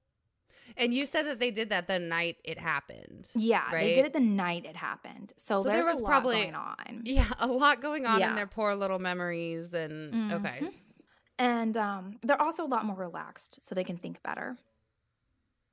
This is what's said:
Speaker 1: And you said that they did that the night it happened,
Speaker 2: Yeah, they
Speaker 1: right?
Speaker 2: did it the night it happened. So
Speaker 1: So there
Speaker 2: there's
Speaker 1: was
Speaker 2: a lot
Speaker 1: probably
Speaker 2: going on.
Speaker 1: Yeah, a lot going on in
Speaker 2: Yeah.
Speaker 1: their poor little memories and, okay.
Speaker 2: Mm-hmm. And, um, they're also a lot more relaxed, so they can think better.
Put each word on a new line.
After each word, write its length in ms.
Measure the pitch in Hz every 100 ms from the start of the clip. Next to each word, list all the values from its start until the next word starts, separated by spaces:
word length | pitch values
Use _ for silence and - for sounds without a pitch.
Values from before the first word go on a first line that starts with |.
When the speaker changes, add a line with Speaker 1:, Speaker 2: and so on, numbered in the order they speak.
| _ _ _ _ _ - - -
Speaker 1:
And 180 | 240
you 120 | 247 277
said 180 | 330
that 160 | 302 240
they 100 | 247
did 200 | 208 226
that 180 | 196 170
the 100 | 185
night 380 | 170 165 170 165
it 140 | - 160
happened, 680 | 160 143 - - - - -
Speaker 2:
Yeah, 340 | 233 220 202 127
they 60 | 165
Speaker 1:
right? 180 | - -
Speaker 2:
did 80 |
it 80 | 285
the 80 | 311
night 460 | 233 196 175 175 165
it 100 | 165
happened. 560 | 160 - - - 202 -
So 260 | - 196
Speaker 1:
So 20 |
there 80 | 196 208
Speaker 2:
there's 40 | 339
Speaker 1:
was 120 | 311
Speaker 2:
a 40 |
lot 40 | 208
Speaker 1:
probably 340 | 269 247 226
Speaker 2:
going 120 | 190
on. 480 | 156 - - - 220
Speaker 1:
Yeah, 280 | 233 269 226 -
a 60 | 233
lot 320 | 240 285 262
going 260 | 285 302 247
on 100 | 220
in 40 |
Speaker 2:
Yeah. 140 | 185 214
Speaker 1:
their 100 | 202
poor 300 | - 208 202
little 220 | 196 185
memories 760 | 185 180 175 170 170 165 170
and, 580 | 170 160 156 151 - 214
okay. 260 | 208 202 123
Speaker 2:
Mm-hmm. 60 | 339 - _ _ _ _ _ -
And, 360 | 247 233 226 220
um, 420 | 208 196 185 214
they're 180 | 240 285
also 240 | 302 330
a 20 | 311
lot 180 | 240
more 120 | 214 190
relaxed, 640 | 180 165 156 - - -
so 120 | -
they 100 | 185
can 120 | 185 175
think 260 | 170 170
better. 340 | - - - 247 _ _ _ _ _ _ _ _ _ _ _